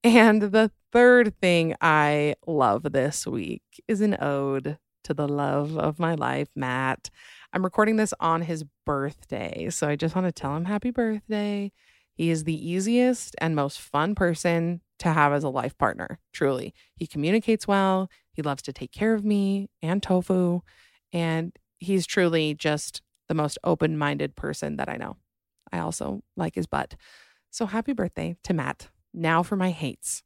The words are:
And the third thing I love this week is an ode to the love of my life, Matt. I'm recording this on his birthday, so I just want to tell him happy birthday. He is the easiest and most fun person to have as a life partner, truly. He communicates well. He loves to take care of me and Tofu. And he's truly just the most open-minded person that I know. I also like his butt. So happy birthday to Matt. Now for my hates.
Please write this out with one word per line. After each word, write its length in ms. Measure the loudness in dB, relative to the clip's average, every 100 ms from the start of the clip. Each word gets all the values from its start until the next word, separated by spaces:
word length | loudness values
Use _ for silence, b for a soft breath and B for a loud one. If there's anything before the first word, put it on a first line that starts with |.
And 380 | 8 8 8 6
the 300 | 4 2 2 _ _
third 460 | 6 8 8 4 2
thing 360 | 2 4 2 0
I 540 | 2 4 4 2 0 -2 -2
love 380 | 2 4 2 0
this 340 | 0 0 -2 -6
week 380 | -6 -6 -8 _ -20 -4
is 140 | 0
an 140 | 0 0
ode 560 | -2 -2 -2 -2 -4 -10 _ _
to 100 | -6
the 140 | -2 -2
love 500 | 0 0 0 -2 -2
of 220 | -4 -2
my 140 | -2
life, 360 | -2 -2 -4 -6 -6
Matt. 540 | -4 -2 -2 -4 -10 B B B B
I'm 120 | -4
recording 320 | -2 2 2 2
this 180 | 0 0
on 240 | 0 0
his 200 | -2 -6 -8 _ -4
birthday, 840 | -2 -4 -8 -10 -8 -8 -6 -6
so 160 | -2 -2
I 80 | 0
just 200 | 0 0
want 120 | -2
to 40 |
tell 240 | -2 -6 -4
him 100 | -2
happy 260 | -2 -2
birthday. 800 | -2 -2 -2 -4 -4 -2 -4 -6 b b b b
He 160 | -4 0
is 140 | 0
the 260 | -2 -4 -4
easiest 680 | -2 2 2 2 0 -6 -4
and 160 | -2 0
most 240 | -2 -4
fun 340 | -6 -2 0
person 680 | 2 0 0 0 0 0 -4 _ _
to 140 | 0
have 200 | 4 4
as 100 | 4
a 60 | 0
life 280 | -2 -4 -2
partner, 420 | -2 -2 -10 -12 _
truly. 420 | -2 0 0 -6 b b b
He 120 | -8
communicates 600 | -4 0 0 2 0 2
well. 420 | 2 4 2 -2 b b
He 100 | -6
loves 200 | -4 -4
to 100 | -6
take 180 | -10 -12
care 220 | -2 0
of 120 | 2 2
me 440 | 2 2 -2 -4 _
and 220 | -2 -2
Tofu. 580 | 2 0 2 2 2 0 -6 b b b _
And 460 | -4 0 -2 -4 -10 _ _
he's 260 | -2 0 0
truly 480 | 2 2 2 0
just 480 | -2 -2 -2 -4 -14 _ _ _
the 80 | -2
most 220 | -2 -2
open-minded 720 | -2 0 0 0 -2 -2 -6 -6
person 400 | -8 -6 -8 -6
that 140 | -6
I 80 | -8
know. 180 | -10 -14 _ _ _ _ -10
I 80 | -6
also 420 | -6 -6 -8 -8 -12 -6
like 200 | -6 -4
his 120 | -4
butt. 280 | -4 -6 -10 b b b b b
So 160 | -6 -4
happy 280 | -4 -4
birthday 420 | -4 -4 -6 -8 -8
to 100 | -4
Matt. 360 | -2 -2 -8 -14 _ _
Now 280 | -4 0 2
for 140 | 0 0
my 160 | -2
hates. 520 | -2 -6 -6 -10 -10